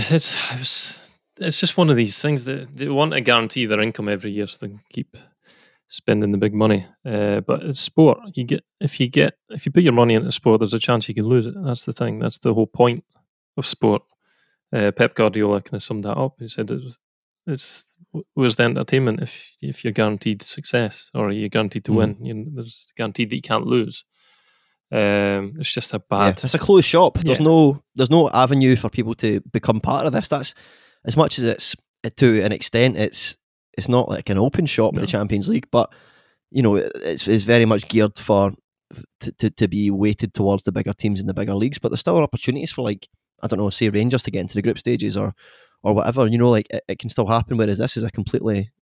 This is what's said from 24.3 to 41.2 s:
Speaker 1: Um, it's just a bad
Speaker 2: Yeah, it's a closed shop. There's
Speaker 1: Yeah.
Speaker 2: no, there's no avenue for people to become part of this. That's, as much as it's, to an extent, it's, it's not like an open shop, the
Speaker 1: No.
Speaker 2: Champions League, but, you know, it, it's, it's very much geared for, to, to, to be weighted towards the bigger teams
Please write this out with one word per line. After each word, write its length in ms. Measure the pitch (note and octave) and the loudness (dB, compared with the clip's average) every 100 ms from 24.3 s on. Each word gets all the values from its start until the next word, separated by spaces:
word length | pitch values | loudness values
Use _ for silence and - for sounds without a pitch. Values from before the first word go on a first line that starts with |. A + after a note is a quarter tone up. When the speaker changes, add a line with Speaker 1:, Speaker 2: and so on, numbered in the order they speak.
| _ _ _ _ _ _ | _ _ _ _ _ _
Speaker 1:
Um, 600 | A2 G#2 G2+ G2+ G2 G2+ D#3 | 0 2 2 0 -2 -6 -8
it's 140 | D3 | -4
just 220 | A#2+ - | -4 -4
a 40 | G#2 | -8
bad 400 | - G2+ G2+ F#2+ | -4 2 2 2
Speaker 2:
Yeah, 60 | |
it's 100 | C3 | -2
a 60 | - | -2
closed 260 | - F#3+ - | 6 6 6
shop. 320 | E3+ F3 - | 4 4 2
There's 220 | D#3+ B2+ | 0 2
Speaker 1:
Yeah. 40 | D#3 | 6
Speaker 2:
no, 360 | E3 D3 C#3+ _ - | 8 6 4 _ -2
there's 140 | B2+ | 4
no 200 | E3 D3+ | 4 4
avenue 460 | B2 B2+ C#3 C3 B2 | 4 4 4 4 4
for 120 | A2+ | 0
people 260 | - A2 - | -4 -4 -2
to 240 | A2 G#2 - | -2 -2 -2
become 280 | A2+ - A2 | -4 -2 -2
part 260 | - C3+ B2+ | 0 0 0
of 60 | |
this. 160 | C3 - | -2 -2
That's, 260 | C#3+ C3 - - _ _ _ | -4 -4 -12 -20 _ _ _
as 120 | - A#2+ | -4 2
much 220 | - - | 2 2
as 40 | |
it's, 320 | A#2 - - - _ _ A#2 - | -2 -2 -6 -10 _ _ -10 2
to 260 | B2+ G#2+ | 4 4
an 80 | G#2 | 2
extent, 440 | G#2 - A#2 B2+ G#2 | -2 -2 2 2 2
it's, 400 | G#2+ - - - _ _ _ - | -4 -4 -8 -8 _ _ _ -10
it's 120 | G2 | 0
not 200 | B2 - | 0 2
like 220 | - - | -4 -2
an 80 | F#2+ | 0
open 260 | A#2+ - D#3 | 0 0 -2
shop, 280 | - A2 | 0 0
the 60 | - | 0
Speaker 1:
No. 60 | G2+ | -4
Speaker 2:
Champions 400 | G2+ G#2+ G#2 D3 | -4 -2 -2 -2
League, 180 | A3+ - | -4 0
but, 200 | A#2+ - _ _ _ _ _ _ | 0 0 _ _ _ _ _ _
you 100 | C3+ | 2
know, 140 | A2+ G2+ | 4 2
it, 160 | - - | 0 -6
it's, 300 | E2 C#2+ F#2+ | -6 -4 2
it's 160 | A2 | 2
very 220 | G2+ A#2 | 4 4
much 240 | A2 G#2 - | 6 2 0
geared 280 | A2 G#2+ - | 2 2 0
for, 360 | - G2+ G2 - _ _ _ - - _ | 2 2 2 -2 _ _ _ -20 -20 _
to, 120 | - | -14
to, 180 | - A2 | -4 -4
to 160 | - G2+ | 0 -2
be 240 | G2+ G#2 | 0 0
weighted 420 | G2 G#2+ G2+ G#2 | 2 0 0 -6
towards 300 | - G2 G2 | -2 0 0
the 100 | - | -2
bigger 200 | F2+ G2 | -4 -6
teams 280 | - G#2 G2 | -4 -2 -2